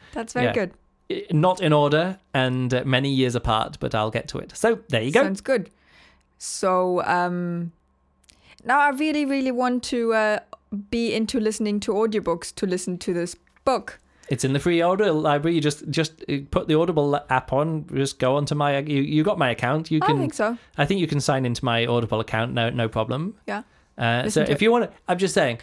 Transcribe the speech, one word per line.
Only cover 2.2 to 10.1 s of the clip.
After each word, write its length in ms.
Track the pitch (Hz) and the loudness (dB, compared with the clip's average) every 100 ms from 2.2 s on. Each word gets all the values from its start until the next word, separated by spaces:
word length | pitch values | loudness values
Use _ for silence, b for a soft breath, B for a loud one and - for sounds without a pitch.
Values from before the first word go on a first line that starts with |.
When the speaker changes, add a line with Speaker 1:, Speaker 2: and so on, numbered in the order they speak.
| _ 135 | _ 0
Speaker 2:
and, 360 | 127 127 127 | 0 0 0
uh, 120 | 127 131 | 0 2
many 240 | 127 139 | 0 2
years 240 | 135 127 | 2 2
apart, 440 | 120 120 110 - 147 | 0 0 0 0 -4
but 160 | 131 110 | -4 -2
I'll 160 | 110 | -2
get 160 | - - | -4 -6
to 100 | - | -12
it. 140 | - - | -12 0
So 220 | 226 226 - | 0 0 -2
there 120 | 120 | -2
you 100 | 117 | 2
go. 120 | 202 | 2
Speaker 1:
Sounds 180 | 202 190 | 2 -2
good. 300 | - 254 - b b b b b b _ | -2 -2 -4 b b b b b b _
So, 640 | - - 190 185 180 180 - | -12 -2 0 2 2 0 0
um, 640 | 175 180 175 175 170 170 - _ _ _ _ - b b b | 0 0 -2 -4 -6 -8 -12 _ _ _ _ -20 b b b
now 160 | - 277 | 0 2
I 100 | 285 | 2
really, 360 | 269 311 302 277 | 2 -2 0 0
really 260 | 277 262 | 0 0
want 320 | 240 247 247 - | 0 0 0 -2
to, 280 | 247 226 | -2 0